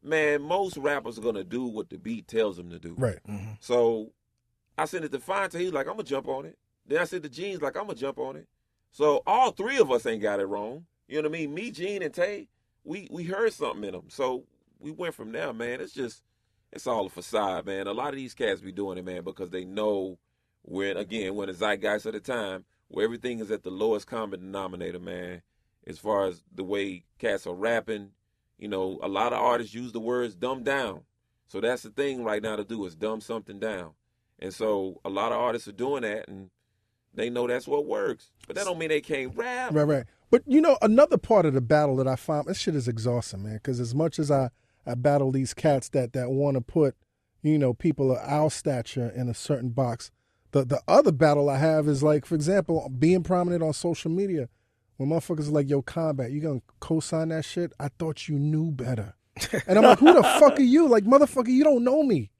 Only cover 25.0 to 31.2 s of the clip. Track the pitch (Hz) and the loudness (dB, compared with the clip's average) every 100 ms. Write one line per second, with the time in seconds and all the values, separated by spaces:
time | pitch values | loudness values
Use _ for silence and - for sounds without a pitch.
25 | 90 90 90 90 _ _ _ _ - 80 | -12 -12 -12 -14 _ _ _ _ -20 -12
26 | 104 101 95 87 _ 90 95 101 98 92 | -4 0 -2 -4 _ -12 -6 -4 -6 -10
27 | _ _ 117 98 - 90 110 117 110 107 | _ _ -4 -4 -6 -6 -2 -2 -4 -10
28 | 101 _ _ _ _ _ 104 95 92 95 | -10 _ _ _ _ _ -8 -4 -4 -6
29 | 92 98 117 120 117 120 110 107 123 113 | -6 -2 -2 0 0 0 -4 -12 -10 -8
30 | 113 123 120 90 123 131 120 139 120 90 | -4 -2 -4 -6 -6 -4 -2 -2 -2 -8
31 | _ _ | _ _